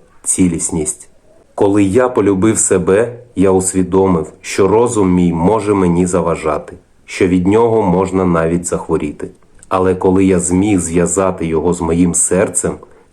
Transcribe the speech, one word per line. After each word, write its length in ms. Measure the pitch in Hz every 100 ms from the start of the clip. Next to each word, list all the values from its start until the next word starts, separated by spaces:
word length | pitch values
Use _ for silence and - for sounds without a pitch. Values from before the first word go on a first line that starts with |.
| _ -
цілісність. 880 | - - 90 80 - 85 76 - - - _ _ _ -
Коли 280 | 104 104
я 260 | 98 113 123
полюбив 480 | 120 101 95 110 104
себе, 640 | - 95 85 98 117 - - -
я 160 | 95
усвідомив, 840 | 95 90 95 90 95 95 85 78 -
що 260 | - - 98
розум 460 | 107 120 107 92
мій 200 | 90 87
може 400 | 82 85 110 104
мені 320 | 98 90 87 90
заважати, 680 | 92 82 78 78 73 - - _ _ -
що 220 | - 95
від 200 | 92 90
нього 340 | 110 117 110
можна 440 | 98 90 92 92 92
навіть 400 | 82 82 87 87
захворіти. 640 | 95 - 80 76 - - - _ - -
Але 280 | 95 92 92
коли 300 | 95 95 95
я 140 | 90
зміг 400 | 87 92 104 95
зв'язати 680 | 82 87 82 95 95 92 82
його 280 | 80 85
з 80 | 87
моїм 320 | 82 85 90
серцем, 600 | 82 - 90 104 - 87 - - - _